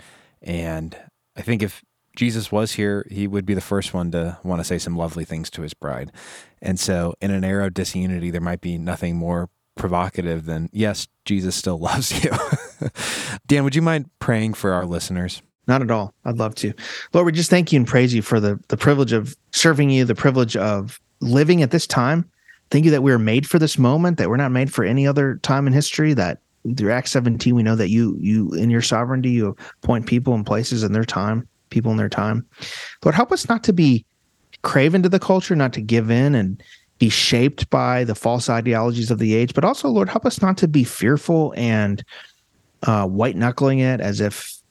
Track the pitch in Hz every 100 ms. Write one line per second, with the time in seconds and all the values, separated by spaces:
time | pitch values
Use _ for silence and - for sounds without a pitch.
0 | - _ _ _ - 85 82 80 82 -
1 | - _ _ - 110 117 101 - _ _
2 | _ - 120 113 104 104 110 - 101 101
3 | - 101 101 101 95 95 - 101 - 92
4 | 85 85 85 87 90 85 82 87 87 85
5 | 82 82 80 80 80 - 76 - 73 62
6 | 73 - - - - _ - 90 - 90
7 | 85 - 98 98 92 98 98 90 90 92
8 | 92 90 87 85 87 90 90 85 85 87
9 | 87 85 82 87 90 _ _ - 92 87
10 | 92 - 87 82 78 80 82 107 107 95
11 | - _ - 101 92 - 98 82 82 143
12 | 120 - - 117 - - - - - -
13 | - - - 117 - 143 139 147 165 160
14 | - - - 110 110 104 98 90 87 85
15 | - 90 90 - _ _ - 131 120 113
16 | 98 - 123 117 110 - 104 - - -
17 | - 175 175 160 165 180 160 147 117 127
18 | 123 117 - 113 104 101 - 110 131 143
19 | 123 117 113 - _ - 165 147 143 131
20 | 127 135 143 131 117 110 104 101 107 -
21 | _ - 123 131 156 175 131 135 - 135
22 | 123 165 - _ _ _ - 139 160 147
23 | 135 120 110 123 147 165 156 - 123 156
24 | 175 165 95 123 135 127 131 - 101 131
25 | 139 143 139 - - 143 139 135 - -
26 | 156 131 90 - _ _ 113 131 104 123
27 | - 135 120 113 120 120 110 113 92 113
28 | 113 78 95 110 95 82 117 117 - 113
29 | 120 131 127 120 104 - - - - 120
30 | 110 123 127 113 104 104 123 120 107 110
31 | 113 - 104 113 - _ - 117 113 110
32 | 104 - 104 110 - - - - - -
33 | 160 160 247 381 - 233 - 180 151 113
34 | - _ _ _ _ - - 139 147 190
35 | 180 190 - 185 - 160 127 110 107 117
36 | 110 120 143 127 95 - - - _ -
37 | 117 - - 120 139 - - 131 123 123
38 | 117 104 117 120 123 117 117 113 120 117
39 | 113 107 110 110 123 - 185 277 277 220
40 | 190 226 254 - 190 190 165 147 120 -
41 | 110 147 - 165 151 - 120 110 101 101
42 | - - - _ _ _ _ _ - 107
43 | 95 98 123 92 120 - 135 135 131 127
44 | 101 104 104 - - - _